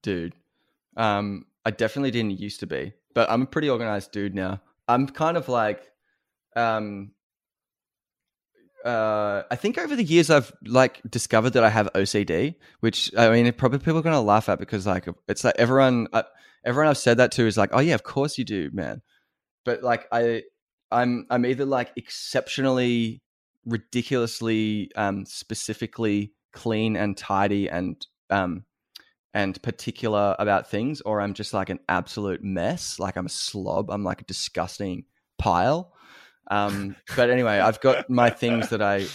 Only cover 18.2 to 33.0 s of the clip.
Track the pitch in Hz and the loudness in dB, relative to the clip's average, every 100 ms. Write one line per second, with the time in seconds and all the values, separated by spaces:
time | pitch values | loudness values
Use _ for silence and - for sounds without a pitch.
18.2 | 147 - 117 104 73 98 73 53 _ _ | -4 -4 -6 -4 -4 -6 -8 -8 _ _
19.2 | _ _ _ _ - 117 123 117 - 117 | _ _ _ _ -4 -2 0 -2 0 0
20.2 | 117 117 - _ _ _ _ 120 123 120 | 2 0 -6 _ _ _ _ 0 0 -2
21.2 | - 123 123 127 139 131 123 - - - | -2 0 0 0 -2 -2 -4 -10 -14 -14
22.2 | - 131 - - 135 127 123 120 113 123 | -4 -4 -4 -2 0 2 2 2 -2 -6
23.2 | _ _ _ _ - 113 - 123 120 131 | _ _ _ _ -6 -6 -4 -6 -2 0
24.2 | 117 - 113 110 110 107 98 - 101 98 | -2 -4 -2 0 0 -2 -4 -4 -2 -4
25.2 | 98 - - 110 - 107 117 - 113 104 | -8 -14 -10 -10 -8 -8 -8 -2 0 0
26.2 | 104 _ _ - 120 110 110 104 104 95 | -2 _ _ -10 -4 0 0 0 -2 -4
27.2 | - 95 101 101 98 82 90 - - _ | -2 0 2 0 -2 -4 -6 -8 -16 _
28.2 | _ 98 92 85 107 _ _ - _ _ | _ -2 0 -4 -12 _ _ -20 _ _
29.2 | _ 107 98 95 - - - - 117 104 | _ -4 -4 -4 -8 -8 -10 -6 -2 2
30.2 | 101 - 104 98 - 101 123 151 104 107 | 2 0 2 0 0 -4 -4 -6 -4 -2
31.2 | 101 98 107 104 95 92 - 90 - - | -2 -6 -4 -4 -4 -6 -2 -2 -2 -6
32.2 | 101 90 101 92 92 170 - - | -6 -4 -4 -2 -2 -4 -8 -6